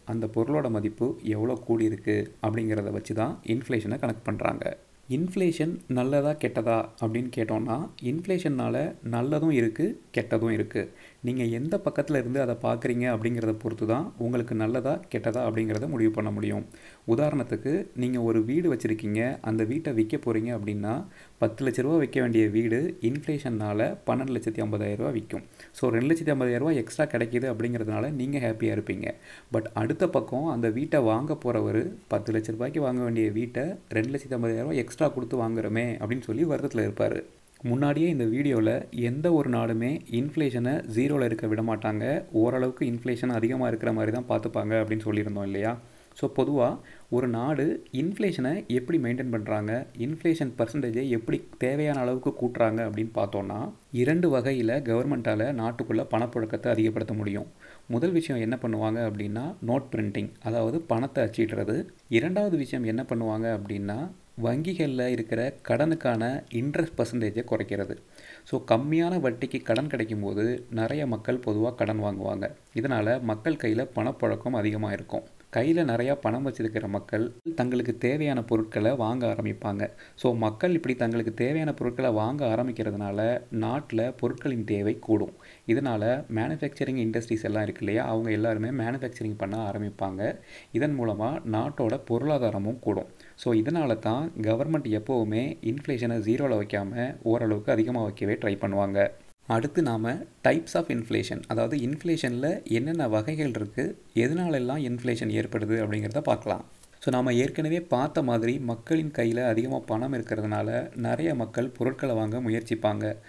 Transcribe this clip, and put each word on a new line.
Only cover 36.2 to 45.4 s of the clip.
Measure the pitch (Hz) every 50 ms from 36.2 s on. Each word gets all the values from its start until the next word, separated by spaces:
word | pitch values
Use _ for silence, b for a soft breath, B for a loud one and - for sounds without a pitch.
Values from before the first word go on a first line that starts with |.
| 117
சொல்லி | - - - 165
வருத்தத்துல | 165 147 123 135 135 - 117 107 107
இருப்பாரு. | 104 - - - - - - - - - - - - - -
முன்னாடியே | 123 120 127 143 143 143 147 160 175
இந்த | 165 135 120
வீடியோல | 110 110 131 143 147 131 113 110 110 117 135 - -
எந்த | - 120 120 117 120 143 156 175 170
ஒரு | 156 139 127
நாடுமே | 120 113 113 113 117 113 117 123 147 165 - -
இன்ஃப்ளேஷனை | - 117 131 147 147 160 156 135 117 120 117 123 143 165 - - 110
ஜீரோல | 113 131 143 147 143 127
இருக்க | 117 113 110 -
விட | 110 110 107 110
மாட்டாங்க. | 113 107 107 - 110 107 107 107 123 143 156 - - -
ஓரளவுக்கு | 110 110 120 127 131 127 127 127 - -
inflation | 127 120 117 120 123 123 117 131 127
அதிகமா | 123 110 113 113 131 127 127 120
இருக்கிற | 113 110 117 117 113
மாதிரி | 110 110 110 110
தான் | 123 123 - 113 113
பார்த்துப்பாங்க | 110 113 - 110 107 107 110
அப்படின்னு | 110 110 101 110 110 104
சொல்லியிருந்தோம் | 110 104 104 107 104 101 101